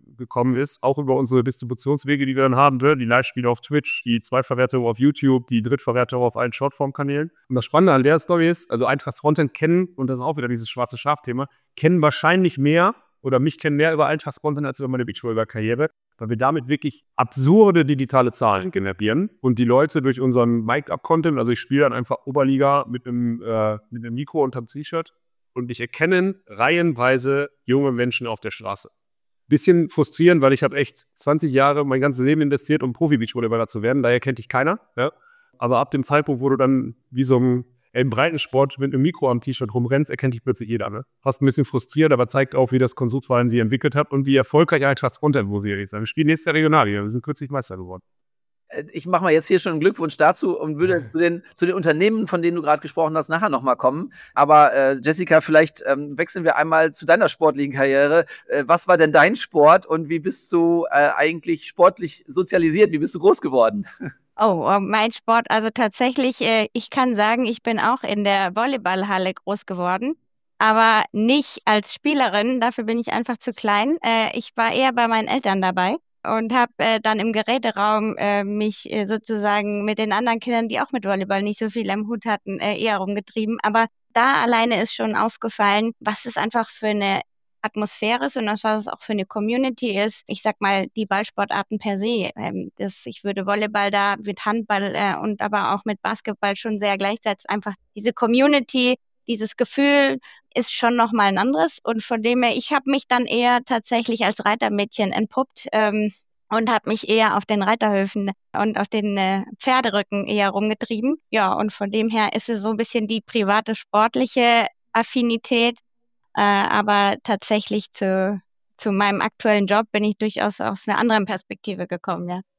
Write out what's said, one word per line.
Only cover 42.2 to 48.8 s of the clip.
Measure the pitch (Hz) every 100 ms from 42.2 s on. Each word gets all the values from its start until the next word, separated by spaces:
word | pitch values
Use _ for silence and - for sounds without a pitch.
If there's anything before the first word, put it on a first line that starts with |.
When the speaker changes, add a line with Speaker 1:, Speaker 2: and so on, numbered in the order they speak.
| 120
Speaker 1:
zeigt | 139 135
auch, | 135 127
wie | 127
das | 127
Konsumentverhalten | - 123 120 - 123 123
sich | 117
entwickelt | 110 120 151 135
hat | -
und | 139 139
wie | 135
erfolgreich | 131 151 165 156 139
Eintracht | 135 139 -
Spontent, | 151 139 101
muss | 101
ich | 104
ehrlich | 101 98
sagen. | 104
Wir | 110
spielen | - 151
nächstes | 160 165
Jahr |
Regionalliga, | 156 156 156 107 101
wir | 104
sind | 120
kürzlich | 135 143 139
Meister | 139 - 92
geworden. | 90 92 - _ _ _ _ _ _
Speaker 2:
Äh, | -